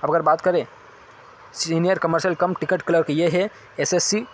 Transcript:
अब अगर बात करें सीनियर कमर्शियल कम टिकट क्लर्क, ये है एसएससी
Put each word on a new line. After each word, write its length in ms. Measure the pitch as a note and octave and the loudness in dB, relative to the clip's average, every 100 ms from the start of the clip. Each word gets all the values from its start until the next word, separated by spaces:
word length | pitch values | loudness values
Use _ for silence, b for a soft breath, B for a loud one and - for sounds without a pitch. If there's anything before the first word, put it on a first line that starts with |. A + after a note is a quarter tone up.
अब 60 | D3 | 0
अगर 120 | E3 | 0
बात 200 | D#3 E3 | 2 2
करें 240 | F#3 F3 B2 - - - - - - - - | 2 0 -2 -12 -20 -20 -20 -20 -20 -20 -20
सीनियर 440 | - E3 E3 F3 F#3+ | -10 -2 0 2 0
कमर्शियल 380 | E3 E3 F#3 E3 | 0 0 0 0
कम 180 | F3+ F3+ | -2 -2
टिकट 260 | - F3+ | -2 -2
क्लर्क, 280 | - E3 D#3+ | 2 0 2
ये 200 | D3+ E3+ | 0 2
है 200 | E3+ G3+ B B - | 0 -2 B B -6
एसएससी 400 | D3 F3+ - G#3 A#3+ | 0 0 0 -2 -4